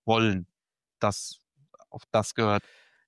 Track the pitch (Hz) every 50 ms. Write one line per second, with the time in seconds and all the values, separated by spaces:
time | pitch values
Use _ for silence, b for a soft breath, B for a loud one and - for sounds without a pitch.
0 | - 113 113 113 113 107 95 92 85 _ _ _ _ _ _ _ _ _ _ -
1 | 113 104 - - - - - _ _ _ _ _ _ _ - _ - _ - 139
2 | - _ - 110 101 - - 117 113 104 104 98 b b b b b b b b
3 | b